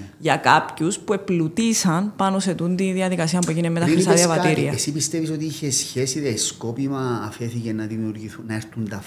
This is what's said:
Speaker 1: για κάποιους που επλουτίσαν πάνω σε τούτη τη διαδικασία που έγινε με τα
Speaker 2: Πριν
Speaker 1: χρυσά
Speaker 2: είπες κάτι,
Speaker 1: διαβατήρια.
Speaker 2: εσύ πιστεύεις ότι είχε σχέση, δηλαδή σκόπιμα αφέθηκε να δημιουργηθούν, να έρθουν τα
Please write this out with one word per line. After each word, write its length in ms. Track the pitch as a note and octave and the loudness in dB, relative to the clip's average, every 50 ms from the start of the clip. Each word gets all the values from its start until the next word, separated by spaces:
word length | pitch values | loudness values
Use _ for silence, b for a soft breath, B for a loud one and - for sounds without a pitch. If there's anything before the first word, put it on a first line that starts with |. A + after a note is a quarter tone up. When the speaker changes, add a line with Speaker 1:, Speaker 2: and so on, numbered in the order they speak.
| F#2+ - - - | -8 -12 -14 -4
Speaker 1:
για 180 | D3+ D3+ C#3 | 0 2 2
κάποιους 640 | - - B2 C#3+ D#3 - - - - D#3 F3+ G#3 - | 4 6 6 6 6 4 0 -2 -2 -2 -2 -2 -2
που 140 | - - | -2 -2
επλουτίσαν 1000 | G#3 G3 - - F3+ E3+ D#3+ D#3 E3 A3+ A3+ A3+ A3 - - F3+ D#3+ F3 G3+ G#3 - | -2 0 0 0 0 2 0 0 0 2 2 2 2 4 2 2 2 2 0 -2 0
πάνω 220 | - F#3+ G3 F#3+ G3 | 0 0 2 2 2
σε 160 | F#3 F#3+ E3 | 0 0 0
τούτη 200 | - E3 F3 F#3 | 0 0 0 2
τη 180 | F3+ F#3+ F#3+ | 2 0 0
διαδικασία 460 | F#3 F#3 F#3 F#3 F#3 E3+ D#3+ D#3+ E3+ F3+ | 0 0 0 0 0 0 0 2 2 2
που 120 | F3 - | 2 2
έγινε 180 | D#3+ E3+ E3+ E3 | 0 0 0 0
με 100 | E3+ E3 | 2 2
τα 40 | E3 | 2
Speaker 2:
Πριν 120 | D3 E3 | 4 4
Speaker 1:
χρυσά 140 | F3 F#3 F3 | 4 4 6
Speaker 2:
είπες 140 | E3 E3+ F3 | 6 6 6
κάτι, 120 | E3+ D#3+ E3 | 4 4 2
Speaker 1:
διαβατήρια. 320 | F3 E3 D#3 D3 C#3 C#3+ | 2 2 2 2 0 0
Speaker 2:
εσύ 200 | C#3 A#2+ - D3 | -2 -2 -4 -4
πιστεύεις 380 | C#3+ D#3 - - - E3 D#3+ D#3 | -2 -4 -4 -2 -2 -4 -2 -2
ότι 140 | D#3 D3 D#3 | -4 -4 -4
είχε 260 | D#3+ - - D3+ C#3+ | -6 -6 -6 -4 -2
σχέση, 480 | B2+ - - - - F#3+ D#3+ C3 - D#3+ | -2 -2 -2 -2 -2 -2 -2 -2 -2 -2
δηλαδή 180 | C#3+ C3 A2 G#2+ | -2 -2 -2 -2
σκόπιμα 840 | - - - - - A2+ - C3+ C#3 C#3 C#3 C3 C3 B2 A#2+ G#2+ G#2 G#2+ | -2 -4 -4 -6 -8 -6 -4 -4 -4 -4 -4 -4 -2 -2 -2 -2 -4 -8
αφέθηκε 440 | G#2 - A#2 A#2 A#2 A#2+ A2+ A2+ | -8 -8 -8 -6 -6 -6 -4 -4
να 120 | A2 A2 A2 | -4 -4 -4
δημιουργηθούν, 600 | G#2+ A2 A2 A2 A2 G#2 G#2+ A2 G#2+ - - A#2 A2 | -6 -4 -4 -4 -4 -6 -8 -10 -12 -12 -12 -8 -6
να 60 | A2 | -6
έρθουν 340 | G#2+ G#2+ - - A#2 A2 G2 | -6 -6 -8 -8 -8 -8 -6
τα 140 | G#2+ G2+ G2+ | -8 -10 -12